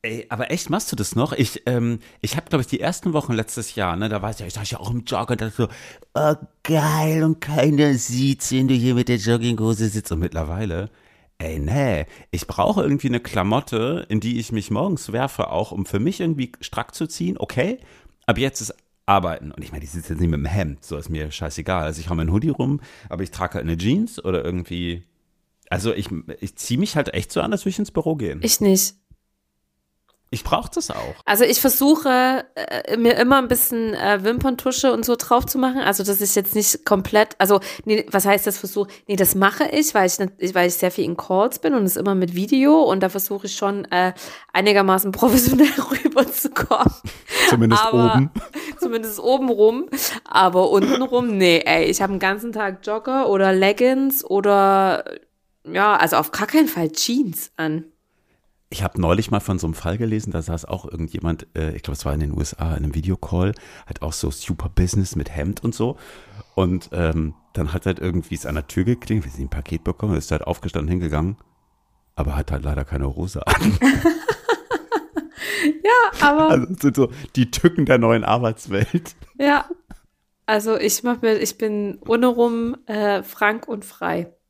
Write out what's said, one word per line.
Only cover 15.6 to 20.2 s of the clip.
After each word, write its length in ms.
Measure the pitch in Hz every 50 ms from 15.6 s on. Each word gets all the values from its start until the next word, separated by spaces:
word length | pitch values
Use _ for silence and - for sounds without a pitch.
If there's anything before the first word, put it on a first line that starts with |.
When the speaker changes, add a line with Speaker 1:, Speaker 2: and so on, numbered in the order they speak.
| 107 -
Speaker 1:
um 140 | - 98 95
für 140 | - - 98
mich 220 | 113 165 196 -
irgendwie 320 | 180 165 160 139 127 120 - _
strack 340 | - - - - 120 - -
zu 100 | - 156
ziehen, 280 | 156 - - 170 180 190
okay, 420 | - - - - - - 190 247 262 - _ - _ _ - _ _ _
ab 120 | - 113
jetzt 240 | 117 127 135 - -
ist 120 | 110 - - _ _ _ _ _ _
Arbeiten. 440 | - 98 98 87 87 80 - - 73
Und 120 | - - 71
ich 80 | 67
meine, 140 | - 71 -
ich 40 | 69
sitze 220 | - 87 80 - 82
jetzt 60 |
nicht 100 | 80